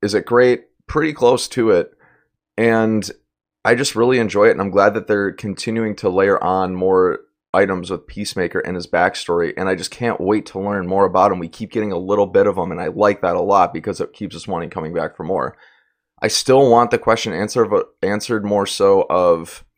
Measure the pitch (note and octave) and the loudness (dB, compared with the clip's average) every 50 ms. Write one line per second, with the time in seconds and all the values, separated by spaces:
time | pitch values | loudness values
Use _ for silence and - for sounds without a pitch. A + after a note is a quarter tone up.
0 | - G#2 G2+ G#2 - - A#2+ A#2+ B2+ B2 B2 A#2 - _ _ _ _ _ - D3+ | -4 -2 -2 -2 -2 0 2 4 4 4 4 0 -2 _ _ _ _ _ -4 -2
1 | D3+ D#3+ D3 - B2 A#2+ B2+ B2 - - - - A#2 A2 G2+ F2 E2 - _ _ | -2 -2 -4 2 2 2 4 2 0 -6 -4 -2 2 2 2 2 2 -2 _ _
2 | _ _ _ _ _ _ _ _ _ _ _ - A2 A#2 A2+ A2+ A2+ A2 A2 G#2+ | _ _ _ _ _ _ _ _ _ _ _ 0 0 2 2 2 0 0 0 -2
3 | G2+ - - _ _ _ _ _ _ _ _ _ _ A2 A#2+ A#2+ C3+ - - A2 | -4 -6 -12 _ _ _ _ _ _ _ _ _ _ 0 0 0 0 -4 -2 0
4 | A#2 B2 C3 B2+ A#2 G#2 F#2+ G2+ G#2 A2+ - C#2+ G2 G2+ F2+ G2+ G2 G#2 G2+ A2+ | 2 2 2 0 0 -2 2 4 4 4 4 2 -2 0 2 4 4 4 2 0
5 | - - G#2+ G#2 G2+ G2 F2+ - - G#2+ F#2+ - - - A2+ A2+ A2+ A2 G#2 - | -2 -2 -2 0 0 -4 -6 -6 -10 -10 -8 -8 -6 -6 -4 -4 -4 -4 -6 -4
6 | - G2+ F2+ F#2+ G2 G2+ G2 - - F2 F#2 F#2+ F#2+ F#2 F#2 F2+ F#2 F#2 F#2+ F#2 | -4 -2 0 2 2 2 2 2 0 0 0 0 -2 -2 -4 -2 0 2 4 4
7 | F#2 F2+ D#2+ - - _ _ _ _ _ - F#2 G2+ F#2+ F#2+ F#2 F2 F2+ F#2+ D#2+ | 4 2 0 -2 -8 _ _ _ _ _ 2 2 2 2 0 -4 -6 -8 -8 -10
8 | - - - G2 G#2 - - G2 F#2 F2 - F#2+ - - F#2 F2+ F2 - - F2 | -10 -14 -12 -12 -10 -10 -6 -4 -4 -4 -4 -4 -6 -4 -8 -8 -8 -4 0 2
9 | F2 F#2 - - - - F2 E2+ E2+ D#2+ - - F#2 F#2+ F#2+ F2 F2+ - - - | 2 2 0 -4 -6 -2 -2 0 0 -2 -4 -4 -2 -4 -4 -4 -6 -12 -10 -6
10 | B2 A#2 G#2 - - F#2 G#2+ G#2+ - - - G2 F#2+ G2+ G#2 G2+ F#2 F2 F#2+ G2 | -4 -4 -4 -2 -2 0 0 -2 -2 -6 -10 -8 -6 -4 -4 -4 -4 -2 0 2
11 | G2 F#2 F2+ F#2+ F#2 G#2 G2 F2+ E2+ E2 - - A2+ G2 - A#2 G#2+ G#2 F#2+ E2+ | 2 2 4 4 2 2 2 0 -6 -10 -10 -12 -14 -8 -6 -6 -4 -4 -4 -6
12 | F#2 F#2 G2+ G#2 G2+ F#2+ F2+ G2 G2 G#2 F#2+ F#2 F2 E2+ E2+ F2 F2 - F2 E2 | -4 -2 0 0 0 2 2 2 2 2 0 -2 -4 -6 -6 -6 -8 -8 -2 2
13 | G#2 G#2 G#2 G2 - F#2 F2 F2+ F2 G2 G2 G2 F2+ F2 - E2+ - G#2+ F#2+ - | 2 2 2 2 -2 -2 -2 -2 0 2 4 4 4 2 0 -6 -8 -8 -6 -6
14 | F2+ - _ - G#2 F#2 - F2 - - F#2+ E2+ E2 D#2 - F#2 D#2+ D#2 F2 E2 | -8 -10 _ -12 -12 -12 -12 -12 -10 -8 -8 -6 -6 -8 -8 -10 -10 -6 -6 -6
15 | D#2+ D#2+ - _ E2 D#2+ - D2+ C2 B1+ - _ _ _ _ _ _ _ _ _ | -6 -6 -8 _ -8 -4 -4 -4 -4 -6 -8 _ _ _ _ _ _ _ _ _
16 | _ _ _ _ - A2 - - - - C3 C3+ C#3 C3 A#2 - A#2+ - - A#2 | _ _ _ _ -6 -2 -2 -2 2 4 4 4 6 6 6 6 4 4 0 -2
17 | - - A2+ A2+ - A2+ F2+ D#2+ G2+ G#2+ - B2+ A2+ G2+ G#2 F#2+ - - _ _ | 2 2 0 0 0 -6 -4 -4 -6 -4 0 0 0 2 2 -2 -2 -2 _ _
18 | - F#2+ G2+ G#2+ - - B2 A2 G2+ G#2 G#2 G2+ G2 G2 - - G2+ G2 G2 F#2+ | -4 -4 -2 -4 -4 -4 -4 -4 -2 0 0 0 -2 -2 -2 0 2 4 4 4
19 | F2+ - - F2+ F2+ F2 E2+ E2 D#2+ - - - - _ _ | 2 0 0 2 4 4 2 2 0 -10 -16 -20 -20 _ _